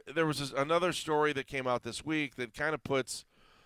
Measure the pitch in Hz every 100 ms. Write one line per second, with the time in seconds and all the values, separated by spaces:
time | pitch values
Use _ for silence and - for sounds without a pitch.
0 | - 147 160 139 139 123 143 170 175 147
1 | 160 151 151 135 - 139 127 123 120 107
2 | 139 156 139 - 123 - 151 151 - 135
3 | 127 - - _ - -